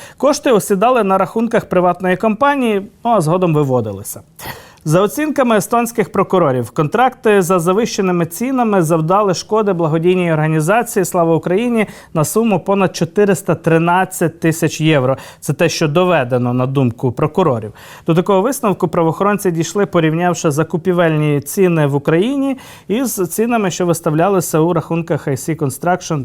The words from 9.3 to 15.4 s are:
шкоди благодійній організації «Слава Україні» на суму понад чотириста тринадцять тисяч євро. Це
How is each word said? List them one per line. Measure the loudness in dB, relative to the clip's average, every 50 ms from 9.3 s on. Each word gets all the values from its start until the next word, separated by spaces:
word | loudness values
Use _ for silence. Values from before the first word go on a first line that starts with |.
| 0
шкоди | -2 -4 -2 -2 0 0 0 0
благодійній | 0 0 0 0 0 2 2 2 2 0 0 0
організації | 0 0 0 0 0 0 2 2 0 0 -2 -2 -2 -2
«Слава | -2 0 0 2 2 2
Україні» | 0 0 0 0 0 0 0 0 -2 -2 -4 -6 -14 -14 -6 -2
на | -2 -2
суму | 0 0 0 0 2 0 0
понад | 0 0 0 0 0 0 0
чотириста | -2 -4 -2 0 2 2 2 2 0 0 -2 -2
тринадцять | -2 0 0 2 2 2 2 2 0 0 -2 -2 -2 -4 -4 -2 -2
тисяч | -2 -2 0 0 -2 -4 -2 0
євро. | 0 2 2 2 2 0 0 -2 -6 -14 -20
Це | -10